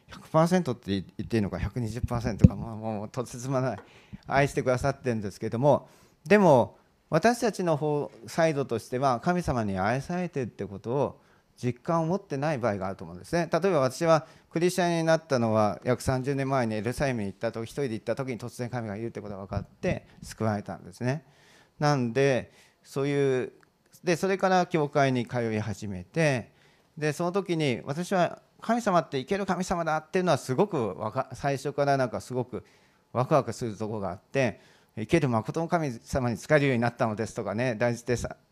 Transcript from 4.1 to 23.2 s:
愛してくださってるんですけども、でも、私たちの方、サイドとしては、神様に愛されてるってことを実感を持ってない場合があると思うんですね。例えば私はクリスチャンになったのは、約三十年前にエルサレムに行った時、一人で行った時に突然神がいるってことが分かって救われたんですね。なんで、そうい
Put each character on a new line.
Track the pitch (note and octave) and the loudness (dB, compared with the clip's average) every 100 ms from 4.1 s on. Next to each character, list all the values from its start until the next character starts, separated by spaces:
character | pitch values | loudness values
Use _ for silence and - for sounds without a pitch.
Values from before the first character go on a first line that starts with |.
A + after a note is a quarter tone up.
| - - | -16 -2
愛 | C3+ C#3 | 0 2
し | |
て | - | 0
く | B2+ | 0
だ | B2 | 0
さ | C#3 | 0
っ | C3+ | -2
て | B2+ | -2
る | A2 | -4
ん | |
で | G2+ | -4
す | - | -8
け | A2 | -6
ど | A#2 | 0
も、 | D3 B2+ - - _ _ D3+ | 4 4 0 -20 _ _ 4
で | G#3 | 6
も、 | F#3 C3 G#2 - _ _ - | 8 8 4 -2 _ _ -2
私 | D#3 A3+ A#3+ | 2 4 2
た | A#3+ | 0
ち | F#3 | 0
の | F3+ D3 | 0 0
方、 | D3+ D3 - A2+ A2 | 0 0 -2 -8 -6
サ | - E3 | 2 2
イ | |
ド | C#3+ C3 | 2 -2
と | A2+ | -4
し | - | -4
て | B2+ | 0
は、 | C#3 A#2+ | 0 2
神 | F3 F3+ | 0 0
様 | E3 B2+ | 0 -2
に | G#2+ F#2+ | -2 0
愛 | G2 C3 | 0 0
さ | C3+ F3 | -2 -4
れ | F3 | -4
て | C#3+ | -4
る | A#2 | -6
っ | |
て | - G2 | -6 -10
こ | G2 | -8
と | A2+ | -4
を | C#3 A2 - _ _ _ - | -2 -2 -4 _ _ _ -6
実 | B2 A#2+ | -6 -4
感 | - E3 | -2 0
を | D#3+ | 0
持 | E3+ | -2
っ | |
て | - C#3 | -4 -4
な | D3 | -2
い | C#3 | 0
場 | A#2 | -2
合 | G2+ | -2
が | F#2 | -4
あ | |
る | F#2 | -8
と | |
思 | E2 | -12
う | F2 | -14
ん | |
で | - | -4
す | |
ね。 | E3+ E3 | -2 0
例 | E3 G3 | 0 2
え | |
ば | D#3+ | 2
私 | C3 - E3 | 2 2 4
は | D#3 - - _ | 4 2 -14 _
ク | E3 | 0
リ | F3 | 0
ス | F3+ | 2
チ | |
ャ | F3 | 2
ン | E3+ | 2
に | |
な | D#3+ D#3+ | 4 2
っ | - | 2
た | B2+ | 2
の | A2+ | 4
は、 | A2 G#2 - | 4 4 2
約 | - A#2+ | -2 0
三 | - C3 | 0 -2
十 | B2+ C3+ | -2 -2
年 | C3+ | 0
前 | C3+ A#2 | 0 0
に | G#2+ | -2
エ | |
ル | G#2+ | -2
サ | B2 C#3+ | -2 0
レ | |
ム | A#2+ | 0
に | G2+ | -4
行 | - | -4
っ | |
た | A#2 | -6
時、 | A2+ | -4
一 | A2+ | -6
人 | - | -4
で | C#3 | -4
行 | A2 | -4
っ | |
た | - A2+ | -4 -4
時 | C3 | -4
に | A2+ | -6
突 | B2 - | -8 -8
然 | A#2+ | -6
神 | B2 A2 | -6 -6
が | G2+ | -6
い | |
る | A#2 | -8
っ | |
て | A2+ | -8
こ | G2 | -10
と | G2 | -10
が | |
分 | G2 | -8
か | G2+ | -6
っ | |
て | - _ F#3 - - - | -8 _ -4 -4 -6 -20
救 | - - | -14 -4
わ | A2 G#2 | -2 -2
れ | |
た | G2 E2+ | -4 -12
ん | |
で | F2+ | -14
す | - | -6
ね。 | A#2+ D3 - _ _ - _ - | -2 -2 -6 _ _ -20 _ -2
な | D3 C#3+ | 0 2
ん | A#2+ | 2
で、 | A#2+ C#3 B2 G#2 - - _ | 2 2 2 -2 -12 -20 _
そ | - C#3+ | -10 -4
う | C#3 | 0
い | C#3+ | 2